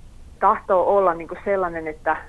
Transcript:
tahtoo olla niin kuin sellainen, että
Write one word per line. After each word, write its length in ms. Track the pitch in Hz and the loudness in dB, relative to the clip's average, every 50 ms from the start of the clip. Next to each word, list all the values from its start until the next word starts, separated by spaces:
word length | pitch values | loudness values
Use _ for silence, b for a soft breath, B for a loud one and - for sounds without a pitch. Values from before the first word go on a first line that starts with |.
| - - - - - - - - | -16 -20 -20 -20 -20 -20 -6 0
tahtoo 580 | - 196 220 - - - 196 180 165 - 202 | 2 2 2 2 0 0 2 2 4 4 4
olla 160 | 202 196 180 165 | 4 4 2 0
niin 140 | 165 165 | -2 -4
kuin 120 | 156 175 - - | -12 -12 -8 -4
sellainen, 420 | 208 196 196 185 170 170 165 160 | -2 -2 -2 -2 -4 -4 -6 -8
että 300 | 156 151 151 - 160 156 147 - | -8 -10 -6 -2 -2 -2 -2 -6